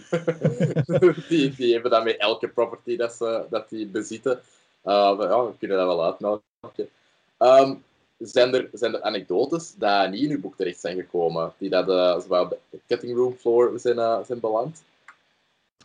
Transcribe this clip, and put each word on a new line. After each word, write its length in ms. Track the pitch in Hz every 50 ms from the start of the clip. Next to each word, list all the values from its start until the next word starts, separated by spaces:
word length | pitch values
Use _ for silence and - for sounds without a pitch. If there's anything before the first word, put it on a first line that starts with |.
| - -
<laughs> 1200 | 175 165 165 170 165 - - 156 - - 175 - - 160 127 - 175 170 185 175 156 165 - -
die, 260 | 165 156 135 131 127
die 180 | 131 127 120 117
hebben 180 | 113 117 120
dat 120 | 117 113 113
met 140 | 113 110
elke 300 | - 104 107 110 - 120
property 480 | 113 - - - - - - - 120 117
dat 180 | 117 117 117 -
ze, 320 | - 117 113 113 107 80 80
dat 200 | 113 107 - -
die 180 | 113 110 107
bezitten. 520 | 101 95 110 104 - 113 110 - 131 123 - - _ _ _ _ _ _ _ -
Eh, 340 | 92 101 101 101 98 101
maar 100 | 101 104 90
ja, 160 | 104 120 123
we 60 | 107 - -
kunnen 180 | 110 98 98
dat 100 | 92 92
wel 180 | 90 87 85 82
uitmelken. 840 | 87 - - 104 101 104 104 _ _ _ _ - - - - 101 - _ _ _ _ _ _ _ _ _
Ehm, 360 | - 117 127 131 135 135 135 135 - - _ _ _ _ _ _ -
zijn 340 | 117 107 - 131 123 127 123
er, 160 | - - - -
zijn 200 | 101 117 113 107
er 80 | -
anekdotes 720 | - 107 107 98 92 - 90 101 127 139 170 165 165 - - 98
die 280 | 110 101 101 101 95 92
niet 120 | 95 113
in 100 | 143 151
uw 80 | 147 104
boek 140 | 90 95 -
terecht 240 | - 92 87 87 -
zijn 180 | - 85 90
gekomen, 560 | 92 87 - - 87 85 82 82 82 82 82 -
die 120 | - 98 95
dat, 200 | 92 92 87 95
eh, 300 | 92 90 90 90 87 85
zowel 240 | 82 92 92 90 90
op 160 | 87 87 - _ _
de 100 | - 95 _
cutting 280 | - 120 120 - 123 120
room 180 | 120 127 127 123
floor 460 | - - 120 117 120 123 107 101 120
zijn, 180 | - 120 117 117
eh, 180 | 113 113 113 98 95
zijn 160 | - 123 120
beland? 440 | 113 110 107 113 127 160 160 - _ _ _ _ _ - - _ _ _ _ _ _ _ _ _ _ _ _ _